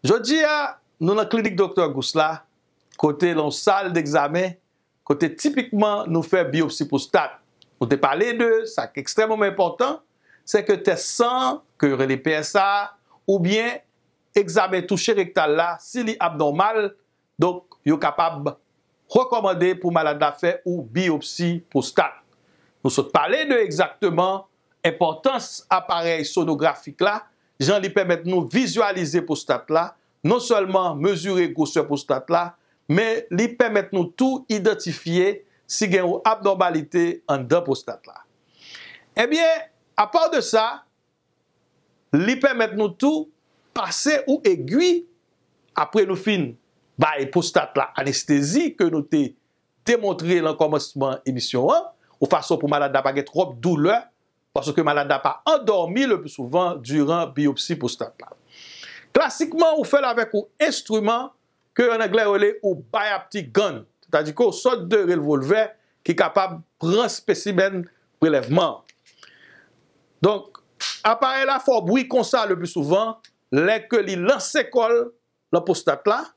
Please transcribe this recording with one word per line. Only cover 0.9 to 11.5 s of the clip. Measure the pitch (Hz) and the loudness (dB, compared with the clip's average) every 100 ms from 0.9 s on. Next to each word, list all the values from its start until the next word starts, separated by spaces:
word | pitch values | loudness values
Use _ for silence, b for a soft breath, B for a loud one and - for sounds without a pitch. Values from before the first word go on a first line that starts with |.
| _ | _
nou | 160 208 | 0 0
nan | 214 | 0
klinik | 226 214 185 | -2 -2 -2
doktè | 190 190 160 | 0 0 0
Gous | 135 127 160 | -2 -4 0
la, | 156 160 _ _ _ _ _ - | 0 -2 _ _ _ _ _ -2
kote | 151 147 175 | 0 2 0
nan | 160 151 | 2 -2
yon | 147 | 0
sal | - 196 190 | 0 2 0
de | 170 | -2
egzamen | 147 151 143 170 185 180 _ _ _ _ - | 0 0 2 -2 -4 -6 _ _ _ _ -2
kote | 143 160 - | 0 0 0
tipikman | 302 277 247 202 208 208 175 | -2 -2 -2 0 0 0 -2
nou | 165 160 | -2 0
fè | 185 160 | 0 2
biyopsi | 151 151 - 147 | 0 -2 -4 -4
pwostat. | 139 - 185 143 - _ _ _ _ | -4 0 0 0 -10 _ _ _ _
Ou | 120 | 0
te | 139 | 2
pale | 139 151 233 233 | 2 2 0 0
de | 233 220 226 | 2 2 -2
sa | - - | -8 -6
k | - | -10
ekstrèmeman | 190 - 220 220 202 | -4 0 0 0 0
enpòtan: | 185 175 - 262 311 _ _ b b - | 0 -2 0 -4 -4 _ _ b b -2
sèke | 208 202 190 | 0 2 0
tès | 196 170 - - | 2 0 -4 0
san | 240 254 262 | 0 2 -2